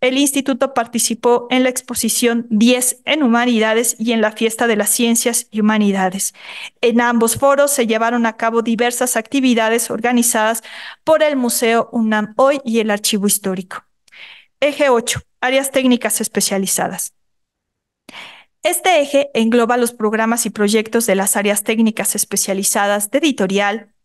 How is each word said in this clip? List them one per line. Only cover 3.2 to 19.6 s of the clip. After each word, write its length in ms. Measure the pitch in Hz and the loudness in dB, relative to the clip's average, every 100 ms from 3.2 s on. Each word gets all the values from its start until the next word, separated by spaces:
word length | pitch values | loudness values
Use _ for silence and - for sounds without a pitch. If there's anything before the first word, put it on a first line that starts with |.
Humanidades 720 | 262 233 247 226 220 220 247 - | 2 2 2 2 2 0 0 -2
y 140 | 220 | -2
en 80 | 226 | 0
la 100 | 214 | 0
Fiesta 340 | 214 226 220 233 | 0 -2 0 0
de 100 | 208 | 0
las 140 | 208 | 0
Ciencias 580 | - 233 233 240 226 - | 0 0 0 0 -4 -6
y 80 | 214 | -2
Humanidades. 720 | 208 220 208 196 185 190 - - - - - _ | 0 2 2 2 0 -2 -8 -10 -18 -16 -18 _
En 180 | - 233 | 0 2
ambos 360 | 240 240 226 - | 2 2 0 2
foros 340 | 277 277 285 | 2 4 2
se 160 | 285 226 | 2 0
llevaron 400 | 220 226 240 233 | 0 0 0 -2
a 120 | 214 | -2
cabo 260 | 226 233 | -2 0
diversas 540 | 226 226 240 247 254 226 | 0 0 0 -2 -2 -4
actividades 760 | 220 277 262 226 220 226 - | -2 0 2 2 2 0 -2
organizadas 720 | 220 240 247 233 226 214 226 - - - - | -4 0 0 2 2 0 -2 -8 -18 -18 -8
por 180 | - 311 | 0 2
el 140 | 302 277 | 2 0
Museo 540 | 240 - 233 233 226 | -2 0 2 2 0
unam 420 | 240 220 214 208 - | -2 0 0 -2 2
Hoy 220 | 269 285 | 2 2
y 160 | 254 226 | 0 -2
el 100 | 220 | 0
Archivo 380 | 208 214 214 202 | -2 -2 -2 0
Histórico. 580 | - 190 185 180 - - _ _ - - - _ - | -2 -4 -6 -8 -14 -18 _ _ -20 -20 -20 _ -4
Eje 300 | 285 277 285 | -2 2 2
ocho, 320 | 240 233 - - - | 2 0 -6 -8 -6
áreas 280 | 254 269 269 | -2 -2 0
técnicas 520 | 269 254 240 220 - | 0 2 2 0 -4
especializadas. 920 | 220 - - 196 190 - 175 185 - _ _ _ _ _ _ _ _ _ - - - - _ _ | -4 -4 -2 -2 -2 -2 -4 -6 -12 _ _ _ _ _ _ _ _ _ -20 -20 -20 -20 _ _
Este 360 | 330 339 370 330 | -4 -2 2 2
eje 300 | 277 277 277 - | 2 0 0 0
engloba 420 | 226 240 | 2 2